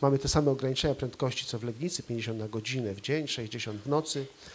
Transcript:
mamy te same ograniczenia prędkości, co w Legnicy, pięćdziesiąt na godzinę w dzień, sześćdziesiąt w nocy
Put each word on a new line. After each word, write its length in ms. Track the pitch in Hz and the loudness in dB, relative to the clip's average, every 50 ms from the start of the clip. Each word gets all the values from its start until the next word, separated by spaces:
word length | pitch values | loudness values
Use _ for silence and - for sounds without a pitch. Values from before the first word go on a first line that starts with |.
mamy 180 | 139 139 139 135 | 6 6 6 6
te 100 | - 131 | 4 4
same 220 | - 151 147 143 | 4 6 6 6
ograniczenia 440 | 131 135 135 131 131 - - 147 131 | 4 4 2 0 0 2 2 2 2
prędkości, 520 | - 135 120 - - 143 123 - - - | 0 -2 -4 -2 0 -2 0 0 -2 -4
co 120 | - 127 110 | -4 -6 -4
w 60 | 120 | -4
Legnicy, 380 | 120 107 120 160 - - - | -4 -4 -4 -4 -4 -4 -4
pięćdziesiąt 360 | - - 117 113 107 117 113 110 | -4 -4 -4 -2 -2 -2 -2 -4
na 100 | 107 107 | -4 -4
godzinę 460 | 110 110 107 - 131 131 117 101 95 | -4 -4 -4 -2 -2 -2 -2 -2 -4
w 60 | 98 | -4
dzień, 280 | - - 147 160 147 135 | -2 -2 0 0 0 -2
sześćdziesiąt 540 | - 123 113 107 - 117 - 113 104 104 | -4 -4 -4 -6 -6 -6 -6 -6 -6 -6
w 60 | 104 139 | -2 0
nocy 380 | 143 156 156 - - 143 135 - - - - - | 2 2 2 0 -2 -4 -6 -6 -10 -16 -18 -18